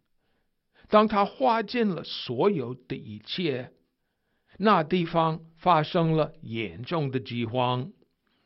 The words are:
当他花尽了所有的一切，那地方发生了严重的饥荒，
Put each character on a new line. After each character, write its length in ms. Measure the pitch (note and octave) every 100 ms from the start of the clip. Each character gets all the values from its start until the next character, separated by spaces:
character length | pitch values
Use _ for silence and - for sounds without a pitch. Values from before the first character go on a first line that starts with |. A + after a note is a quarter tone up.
| _ _ _ _ _ _ _ _ -
当 160 | G#3 G#3+
他 160 | G#3
花 380 | G3+ - C4 A3+
尽 260 | G#3+ B3 A3
了 160 | D#3
所 460 | C#3+ - - A#2+ G3
有 240 | F#3 A#2+
的 200 | B2+ _
一 240 | C3+ - G#2
切， 540 | - - E3+ B2+ B2+ _ _ _ _ _ _ _ _ -
那 260 | G#3 F#3+
地 220 | D3+ F#3 E3
方 340 | E3+ D#3+ D#3+ - _
发 260 | F3+ D#3+
生 300 | D3+ F3+ E3
了 220 | D#3 D3 -
严 400 | A#2+ A2+ G#2 E2
重 260 | A#2 E3+ C#3
的 80 | B2
饥 280 | G#2+ A#2+ A2+
荒， 480 | B2+ B2 B2+ D#3 - _ _ _ _